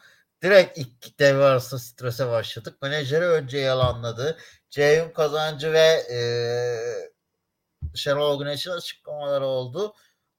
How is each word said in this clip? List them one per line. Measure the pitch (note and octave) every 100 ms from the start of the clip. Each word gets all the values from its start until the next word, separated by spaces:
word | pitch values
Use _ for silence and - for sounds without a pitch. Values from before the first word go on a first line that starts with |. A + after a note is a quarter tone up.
| _ _ _ _
Direkt | F3 G3 F3 D#3+
ilk | B2+ _ - -
devre | C#3+ C3+
arası | C#3 B2+ B2 C3
strese | - - B2+ A#2 B2+
başladık. | A2+ G#2+ A#2 - -
Menajeri | C#3 D3+ C3 D#3 F3
önce | D#3+ C3+ C#3+
yalanladı. | C3+ C3 B2+ A#2 A#2 A2+ C#3+ - - _ _
Ceyhun | C#3 D3 D#3 E3
Kazancı | E3 D3+ D3+ D#3 D3 D#3
ve, | D#3+ D#3+ D#3+ -
e, | A#2+ A#2+ A#2+ A#2+ A#2+ B2 A#2 A#2+ G#2 D#2+ _ _ _ _ _ _ _ - -
Şenol | D3 C#3+ D3 C#3
Güneş'in | C#3+ C#3+ F3+
açıklamaları | E3+ - - - D3 C#3+ C#3+ C3+
oldu. | C3 B2+ C#3+ G#3 - _ _ _